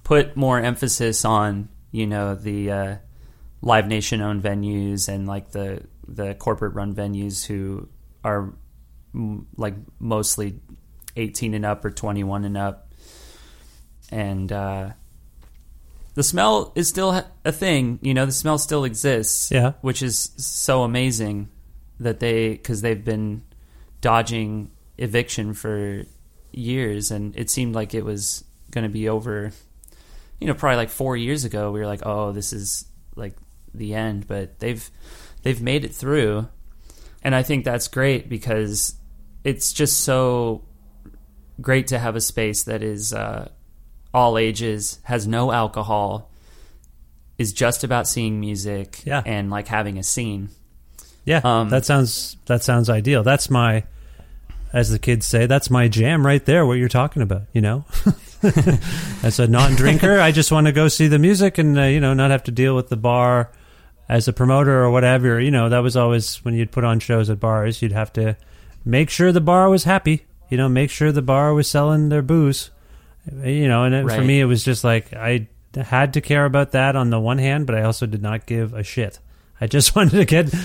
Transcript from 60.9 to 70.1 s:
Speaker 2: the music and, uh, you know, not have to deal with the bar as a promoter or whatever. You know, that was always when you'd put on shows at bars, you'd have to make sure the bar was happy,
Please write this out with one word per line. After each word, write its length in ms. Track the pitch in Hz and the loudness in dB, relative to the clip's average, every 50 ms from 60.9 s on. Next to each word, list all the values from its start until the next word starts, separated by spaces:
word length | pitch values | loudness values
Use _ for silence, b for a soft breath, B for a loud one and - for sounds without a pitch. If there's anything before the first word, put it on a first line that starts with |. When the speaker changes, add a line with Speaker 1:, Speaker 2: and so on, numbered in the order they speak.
| - - 160 151 | 4 4 4 6
Speaker 2:
the 100 | 147 151 | 6 6
music 380 | 151 185 208 185 202 190 - - | 6 6 6 6 4 2 2 2
and, 200 | 156 151 143 143 | 2 4 4 4
uh, 60 | 139 | 4
you 160 | 131 139 156 | 4 4 4
know, 140 | 143 131 135 | 4 2 4
not 180 | 131 135 139 | 4 4 4
have 120 | 139 131 - | 2 2 0
to 80 | - | -2
deal 240 | 120 120 127 131 131 | 0 2 2 2 2
with 140 | 127 127 - | 0 0 -2
the 80 | 127 110 | -4 -2
bar 540 | 110 123 120 123 123 123 123 120 117 - b b b b b b b b b b - - | 0 2 2 4 4 4 4 2 0 -2 b b b b b b b b b b -6 0
as 200 | 117 117 113 - | 0 2 2 2
a 60 | 117 | 0
promoter 500 | - 127 127 135 139 143 139 135 127 127 | 2 4 4 6 4 6 4 4 4 4
or 80 | 123 | 4
whatever. 480 | 120 127 123 123 127 131 123 123 117 117 | 4 4 4 4 4 4 4 2 2 2
You 100 | 123 143 | 2 2
know, 180 | 143 123 117 117 | 2 2 2 4
that 100 | 120 123 | 2 2
was 180 | 123 127 120 127 | 2 2 2 2
always 400 | 120 117 117 117 107 - - - - | 2 4 2 2 0 -2 -6 -8 -6
when 80 | 120 117 | -4 -2
you'd 180 | 113 117 110 | -2 -2 -2
put 120 | - 127 120 | -2 0 0
on 160 | 117 113 113 | 2 2 0
shows 300 | - - 120 113 110 104 | 0 2 2 2 2 2
at 100 | 107 101 | 0 -2
bars, 420 | - 113 110 110 104 113 113 - | 0 0 0 0 0 -2 -2 -2
you'd 100 | 120 107 | -2 -2
have 220 | 101 107 110 - - | -2 -2 -4 -4 -2
to 240 | 113 110 110 107 - b b b b b b b b b | -2 0 0 -2 -4 b b b b b b b b b
make 260 | 117 117 131 156 151 | 0 2 2 2 2
sure 220 | - - 175 185 | 2 2 4 4
the 100 | 170 175 | 6 4
bar 260 | 156 165 175 185 190 190 | 4 4 6 6 6 6
was 140 | 190 185 - | 6 4 4
happy, 400 | 165 190 190 - 156 | 4 2 2 4 2